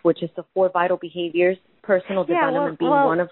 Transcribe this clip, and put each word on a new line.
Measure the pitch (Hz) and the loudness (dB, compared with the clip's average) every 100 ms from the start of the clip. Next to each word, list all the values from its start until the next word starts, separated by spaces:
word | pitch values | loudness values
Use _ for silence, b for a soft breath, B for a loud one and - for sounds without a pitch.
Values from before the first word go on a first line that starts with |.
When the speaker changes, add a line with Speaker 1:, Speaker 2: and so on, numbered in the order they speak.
Speaker 1:
which | 170 165 | 0 0
is | 165 - | -4 -10
the | - | -8
four | 190 185 | -2 0
vital | 185 175 180 | 0 0 -2
behaviors, | 170 175 170 165 180 190 _ _ | -6 -8 -6 0 0 0 _ _
personal | - 190 185 190 180 | -2 -2 0 -4 0
Speaker 2:
Yeah, | 349 | 0
well, | 285 | 0
Speaker 1:
development | 262 285 - | 0 -2 -2
being | 269 | 2
Speaker 2:
well, | 285 277 | 2 2
Speaker 1:
one | 170 | 0
of | 175 | -2